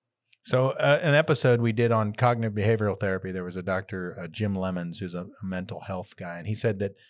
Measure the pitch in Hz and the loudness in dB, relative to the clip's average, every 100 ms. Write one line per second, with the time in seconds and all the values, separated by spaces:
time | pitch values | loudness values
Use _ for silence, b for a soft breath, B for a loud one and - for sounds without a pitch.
0 | _ _ _ _ - 131 131 151 143 147 | _ _ _ _ -2 2 2 2 4 4
1 | 165 147 160 143 131 120 117 110 117 113 | 4 4 4 4 4 4 4 2 4 4
2 | 104 104 123 120 110 104 107 110 104 90 | 0 2 2 2 0 0 2 4 2 0
3 | 101 92 92 92 90 92 90 92 95 95 | -2 -2 -4 -6 -6 -6 -2 -2 -2 -6
4 | 90 95 87 80 104 95 92 90 87 85 | -6 -8 -10 -4 -2 0 -2 -2 -4 -6
5 | 92 87 90 - 95 92 92 85 - 92 | -8 -8 -10 -10 -6 -6 -6 -10 -8 -8
6 | 87 - 90 87 90 107 117 98 98 - | -8 -12 -12 -8 -6 -2 0 0 -4 -6
7 | b | b